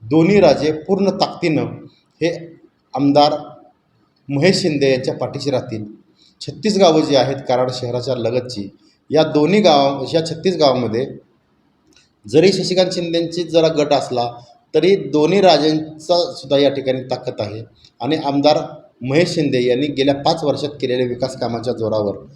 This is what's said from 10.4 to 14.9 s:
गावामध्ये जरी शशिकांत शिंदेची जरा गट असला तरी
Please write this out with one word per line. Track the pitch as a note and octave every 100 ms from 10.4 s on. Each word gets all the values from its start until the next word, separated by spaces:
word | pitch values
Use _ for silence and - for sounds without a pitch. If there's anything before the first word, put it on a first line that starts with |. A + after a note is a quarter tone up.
| F#3+ F3
गावामध्ये | D3 B2 A#2 A2+ C3+ - - _ _ _ _ _ _ _ _ _ G#2
जरी | C#3 F#3
शशिकांत | F#3+ E3+ F#3 F3+
शिंदेची | F3+ E3+ E3 E3 F3
जरा | D#3+ E3 D#3+
गट | D3 D3
असला | C#3 - B2 A#2+ - - _ _
तरी | D#3 E3+